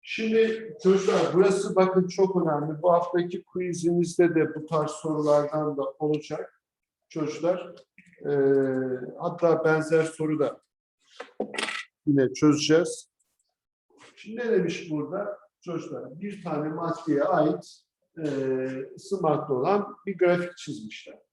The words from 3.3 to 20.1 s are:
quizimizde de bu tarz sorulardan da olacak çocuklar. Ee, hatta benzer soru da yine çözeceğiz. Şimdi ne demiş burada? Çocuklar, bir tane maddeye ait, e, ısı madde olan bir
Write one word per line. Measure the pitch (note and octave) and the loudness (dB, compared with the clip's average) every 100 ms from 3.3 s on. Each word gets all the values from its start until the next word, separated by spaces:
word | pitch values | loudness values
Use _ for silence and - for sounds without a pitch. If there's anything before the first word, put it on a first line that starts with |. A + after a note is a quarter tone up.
| F3+ | -6
quizimizde | - F#3 F3+ E3+ E3+ F3 E3+ - E3+ D#3+ | -8 -6 -6 -2 0 2 0 4 4 4
de | D#3 D#3 | 0 -2
bu | - | -4
tarz | D#3+ D3+ | -2 -2
sorulardan | - D#3+ D3+ D3 D3 C#3+ D3+ D3+ C#3 | -6 -4 -2 4 4 2 -2 -2 -2
da | |
olacak | C3+ - D3+ D3+ - D3+ - _ _ _ _ _ _ | -6 -4 -2 -2 -4 -10 -10 _ _ _ _ _ _
çocuklar. | E3 D3+ - E3 F#3 F3+ - _ _ _ _ D3 | -6 -6 -2 -2 -2 -4 -18 _ _ _ _ -2
Ee, | C#3+ C#3 C#3 C3+ C3 C3 B2 B2 - | 2 4 4 2 0 -2 -6 -8 -6
hatta | E3+ E3+ E3+ D#3 D#3+ | -6 0 2 4 4
benzer | D#3 D#3 D#3+ | 2 2 2
soru | D#3 - D#3 D3+ | 2 -2 -4 0
da | C3 - _ _ _ _ _ - - _ - - - - - _ - | -2 -4 _ _ _ _ _ -20 -20 _ -10 -8 -8 -8 -14 _ 2
yine | C#3 B2+ | 4 2
çözeceğiz. | C3 D3+ D3 D3 D#3 F3 - - _ _ _ _ _ _ _ _ _ - _ | 4 4 4 4 2 2 -6 -14 _ _ _ _ _ _ _ _ _ -20 _
Şimdi | G#3 A3+ | -14 -6
ne | A#3 | 0
demiş | G3 E3 - E3 | 2 2 -4 -6
burada? | D3+ C#3+ F#3 G3+ - _ _ | -6 -4 -6 -8 -10 _ _
Çocuklar, | F3 E3 - D3 C3+ D#3+ | -10 -10 -8 -12 -12 -10
bir | G3+ - | -10 -10
tane | E3+ D3+ D3+ | -6 -4 -4
maddeye | E3 E3 E3 - C#3 | -6 -6 -6 0 0
ait, | C#3+ F3 D#3 F3 - - _ _ _ - | 2 2 2 0 -8 -20 _ _ _ -8
e, | D3+ C3+ C3+ C3 C3 C3 C#3 - | -4 -2 -2 -2 -4 -6 -12 -14
ısı | - F#3+ | -8 -4
madde | E3 C#3+ - | 0 -2 -2
olan | B2+ D3 G3+ G3 - | -2 2 0 -2 -10
bir | - | -10